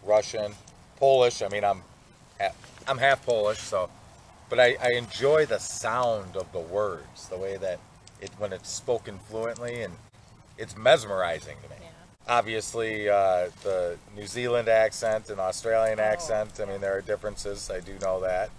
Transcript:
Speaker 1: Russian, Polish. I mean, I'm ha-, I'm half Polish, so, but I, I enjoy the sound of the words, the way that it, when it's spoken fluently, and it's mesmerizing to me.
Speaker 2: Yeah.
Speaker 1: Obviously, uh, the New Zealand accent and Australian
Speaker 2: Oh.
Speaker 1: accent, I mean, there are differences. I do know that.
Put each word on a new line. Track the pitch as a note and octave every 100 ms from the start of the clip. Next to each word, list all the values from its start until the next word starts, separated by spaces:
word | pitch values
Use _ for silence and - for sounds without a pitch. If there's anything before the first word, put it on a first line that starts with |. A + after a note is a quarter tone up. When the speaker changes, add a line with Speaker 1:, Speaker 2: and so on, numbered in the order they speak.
Speaker 1:
Russian, | G2 G#2+ - A2+ G#2 G#2 - - - -
Polish. | C#3 C3+ A#2+ -
I | G2+
mean, | G2+
I'm | G2+ F#2+ - - - - - -
ha-, | G2 - - - -
I'm | C3
half | C#3 C3+ -
Polish, | A#2 G#2 G#2+
so, | - G2 F2+ - - - - - -
but | B2
I, | B2 C3
I | B2
enjoy | B2 A#2 - C3+ D#3 C#3+
the | G#2+
sound | - - A2+ A#2+ B2 A2 F#2 F#2
of | F2+
the | F#2
words, | D#2+ G2 G#2 E2 D2 - -
the | F#2
way | G2 G2
that | F#2+ F2 - - - -
it, | G2 -
when | G#2
it's | - -
spoken | - - A#2 - F#2+ -
fluently, | A2 A2+ A2+ A#2+ A#2+
and | G2+ E2+ - - - - - -
it's | - G2
mesmerizing | A#2 C#3+ G#2 F#2+ F2 D#2+ D2+ D2
to | C#2+
me. | -
Speaker 2:
Yeah. | - - - _ -
Speaker 1:
Obviously, | A#2+ G#2+ A2 - A#2 A2 A2 G#2
uh, | G2+ F#2+ F#2 F2+ -
the | G2+ F#2 F2 E2+ - G#2
New | G2+
Zealand | A2 B2 A#2+ A2+
accent | A2+ A2 - A2+ A2 G#2
and | G2+
Australian | F#2+ - A2+ A2+ A2+ G#2+
Speaker 2:
Oh. |
Speaker 1:
accent, | G#2+ G#2 - G#2+ G#2+ -
I |
mean, | G2+ G2
there | G2 G2
are |
differences. | F#2+ G#2 G#2+ G2+ G2+ G2+ -
I | F#2+
do | F2 F#2+
know | F#2+ F#2
that. | F#2 F#2 G#2